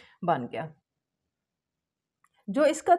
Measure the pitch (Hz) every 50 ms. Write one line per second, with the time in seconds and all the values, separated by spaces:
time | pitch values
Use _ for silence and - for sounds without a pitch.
0 | - _ _ _ - 175 160 131 120 - - 113 160 156 - _ _ _ _ _
1 | _ _ _ _ _ _ _ _ _ _ _ _ _ _ _ _ _ _ _ _
2 | _ _ _ _ _ _ _ _ _ 208 196 262 302 285 311 302 - - 349